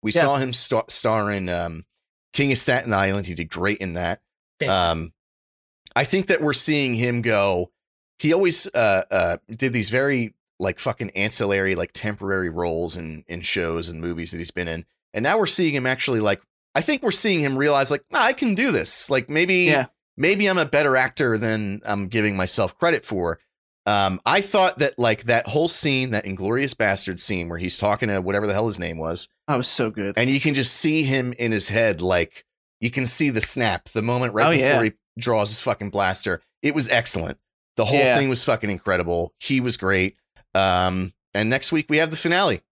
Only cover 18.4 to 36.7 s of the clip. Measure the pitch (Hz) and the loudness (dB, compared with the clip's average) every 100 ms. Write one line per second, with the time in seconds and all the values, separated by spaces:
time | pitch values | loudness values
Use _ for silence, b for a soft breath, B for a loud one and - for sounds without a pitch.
18.4 | 254 190 269 143 78 - - 135 127 151 | 0 2 2 0 2 2 2 0 0 0
19.4 | 180 185 180 147 123 _ _ - 156 202 | 2 4 4 2 0 _ _ -2 0 2
20.4 | 202 185 143 143 143 131 131 - 131 110 | 2 2 2 2 2 2 0 0 0 0
21.4 | 113 110 104 101 - 101 95 110 107 98 | 0 -2 -2 -6 -4 -4 -2 0 0 0
22.4 | 92 - 95 - 170 151 - 98 85 82 | -2 0 -2 0 0 0 -2 -4 -2 -4
23.4 | _ _ _ _ - 104 95 92 - 175 | _ _ _ _ 0 2 2 0 0 0
24.4 | 196 208 185 - 139 - 120 110 113 117 | 2 2 2 2 -2 0 0 0 0 0
25.4 | 104 147 165 - 156 131 127 107 95 95 | 0 -2 2 2 2 0 -2 -4 -4 -6
26.4 | 95 123 135 - 107 98 - 87 - 95 | -2 -2 -2 0 0 0 -2 0 0 0
27.4 | 85 85 90 - 101 104 113 98 92 101 | -4 -6 -2 0 0 0 0 -2 -2 -2
28.4 | 104 98 113 95 85 82 80 85 - _ | 0 0 0 -2 -4 -4 -4 -4 -4 _
29.4 | - 139 123 - 113 107 98 101 127 139 | -4 -2 0 0 -2 -2 -4 0 0 2
30.4 | 156 139 117 - 160 156 139 135 123 120 | 0 0 2 2 2 2 2 0 -2 -4
31.4 | 117 110 - 104 113 85 90 90 85 - | -2 0 0 2 2 2 2 2 0 -6
32.4 | _ _ _ _ 120 123 123 - 147 113 | _ _ _ _ -4 -2 0 2 2 0
33.4 | - - 113 87 - 110 110 123 127 104 | 0 0 0 -2 -4 -4 -2 0 0 2
34.4 | 143 160 127 139 110 - _ - 117 110 | 2 4 4 2 0 -2 _ -6 0 2
35.4 | 104 104 - 101 101 101 95 95 107 87 | 2 0 0 -4 -4 0 0 0 -2 -4
36.4 | _ _ 143 | _ _ -2